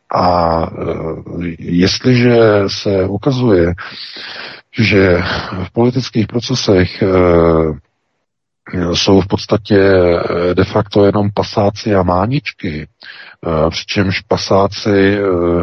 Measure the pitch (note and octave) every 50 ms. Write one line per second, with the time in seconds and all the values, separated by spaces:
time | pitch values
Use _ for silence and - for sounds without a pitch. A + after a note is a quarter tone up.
0 | _ - - - - F2+ F2+ F2 E2+ E2 E2 E2 E2 - - - - E2+ D#2+ D#2
1 | D#2+ D#2+ D#2+ D#2+ - - E2 E2 E2+ F2 E2 - - D2 E2+ F2+ F#2 G2 - -
2 | - C3 B2+ A#2+ A#2+ B2 A#2+ A2+ A2+ A2 G#2 G2+ G2 F#2+ - - - G#2 G2 F#2+
3 | F#2 G2 G2 G#2 - D3 C3 B2+ B2+ A#2+ G2+ F2+ E2+ F2 F2 - - - - -
4 | - - - - - - - - - - - - - _ - - A2+ F#2+ G#2 G2
5 | G2 F#2 F2 F2 F2 F2+ E2 E2 - - - F#2 F2 - - A#2+ A#2 B2 B2 C3
6 | B2 - - A2+ G#2 - - A#2+ A2 - B2+ - - - G2+ F#2 F2+ E2+ - -
7 | A2 F#2+ F#2 F#2 F2+ F2 F2 E2+ E2 E2 E2 D#2+ D#2+ D#2 D2+ - - _ _ _
8 | _ _ _ _ _ _ _ _ _ _ _ _ - - - F2 F2 F2 F2 -
9 | - - G2 G2 F#2 - A2 - - - G#2+ G#2 - - G#2+ G2 F#2+ G2 G2 F#2
10 | F2 F2 E2+ E2+ - - - F2 F2 F2 F2+ F2+ F2+ - - A2 G2+ - - G#2
11 | G2+ G2 G2 G#2+ G2+ G2+ G#2 G2 F#2 - - A2+ G2+ G2+ G2+ - - A2+ G2+ F#2+
12 | F2+ F2+ F2+ F2+ G2 A#2 C3+ D3 - - - _ - F2 D2+ D2+ D2 - _ _
13 | - - - - - - - _ - E2+ E2 D#2 D#2 E2 E2+ - - - - G#2
14 | G2 F#2+ F#2+ - - - - F#2 - - G#2 F#2+ G2 G2 G2 - - G#2+ G2+ G2
15 | G2 G2 G2+ G2+ G2+ G2 F2+ F2 E2+ F2 E2+ F2